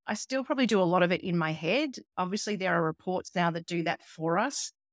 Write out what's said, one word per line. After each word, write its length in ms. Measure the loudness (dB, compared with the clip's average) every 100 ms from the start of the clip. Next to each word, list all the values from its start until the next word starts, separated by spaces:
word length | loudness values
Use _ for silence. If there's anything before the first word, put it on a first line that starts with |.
| -8
I 80 | -6
still 280 | -4 -4
probably 220 | -2 2 4
do 160 | 4
a 20 |
lot 200 | 4 4
of 80 | 4
it 100 | 2
in 160 | 0 0
my 140 | 0
head. 460 | -2 0 0 -2 -6 -10 -6
Obviously, 380 | -4 -4 -4 -2
there 180 | 0
are 80 | 2
reports 520 | 0 -2 -4 -4 -4 0
now 160 | 0
that 160 | 0 -4
do 160 | -2
that 180 | -2 -4
for 360 | -8 -6 0 0
us, 320 | 0 -2 -6 -10 _